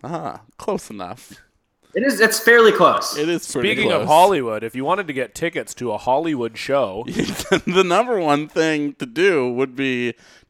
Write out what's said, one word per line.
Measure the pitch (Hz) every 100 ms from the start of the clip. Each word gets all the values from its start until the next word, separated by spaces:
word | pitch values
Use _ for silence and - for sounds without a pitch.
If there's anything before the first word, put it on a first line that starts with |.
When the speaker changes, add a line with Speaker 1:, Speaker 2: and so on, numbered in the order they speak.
Speaker 1:
Ah, | 127 165 151 - _ -
close | - 196 -
enough. | 104 90 113 - - _ _ _ _ _ 185
Speaker 2:
It |
is. | 269 208
It's | 220 -
fairly | 233 233 220
close. | - 151 110 - 147
Speaker 1:
It | 160
is | 170 -
pretty | 135 196
Speaker 3:
Speaking | 214 220
of | 160
Speaker 1:
close. | -
Speaker 3:
Hollywood, | 160 196 170 117 107
if | 113 131
you | 139
wanted | 196 165
to |
get | 135 120
tickets | - 165 156 110 -
to | 123
a | 104
Hollywood | 127 139 165 135 117 113
show | - 139 107 98 120
Speaker 1:
<laughs> |
The | - - - - 180 - 175
number | 185 185 247 208
one | 156 143 151
thing | 170 160 151 143 -
to | 127
do | 131 196 156 123
would | 123 135 123
be | 135 123 120 - _ -